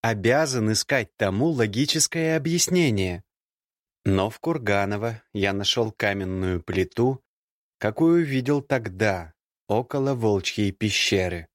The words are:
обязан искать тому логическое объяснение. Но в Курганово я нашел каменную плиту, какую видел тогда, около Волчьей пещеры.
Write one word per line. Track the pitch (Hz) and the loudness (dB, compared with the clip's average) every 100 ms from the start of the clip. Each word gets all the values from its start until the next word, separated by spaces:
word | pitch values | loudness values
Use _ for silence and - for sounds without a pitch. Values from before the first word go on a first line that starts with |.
обязан | 117 110 98 135 156 127 107 | 0 0 4 4 2 0 0
искать | 110 - 139 107 _ | 0 0 -2 -2 _
тому | 101 98 151 | 0 2 0
логическое | 147 110 104 147 160 151 170 160 160 | 2 0 0 0 0 0 0 0 0
объяснение. | 151 170 - 180 160 104 92 87 - _ _ _ _ _ _ _ | 0 0 2 2 2 2 -2 -4 -12 _ _ _ _ _ _ _
Но | - 95 98 | 0 2 0
в | - | -2
Курганово | - 160 110 101 98 104 117 110 _ | -4 -4 0 0 0 -2 -4 -6 _
я | 107 98 | -2 -2
нашел | 98 98 - 113 | 0 -2 0 -2
каменную | - 107 98 92 92 92 90 | 0 -2 -2 -4 -2 -2 -2
плиту, | - 95 90 - 123 135 _ _ _ _ _ _ | -2 -2 -2 0 -2 -2 _ _ _ _ _ _
какую | 104 110 165 170 | -4 2 2 4
видел | 160 131 123 143 | 2 -2 0 -2
тогда, | 139 135 110 92 110 92 80 _ _ _ _ | 0 -2 -2 -2 0 0 -6 _ _ _ _
около | 104 127 143 139 | -2 -2 -2 -2
Волчьей | 131 113 101 92 - 104 | 0 2 0 -2 -2 -2
пещеры. | 95 107 95 - 98 92 87 80 | 0 -2 0 0 0 0 -4 -12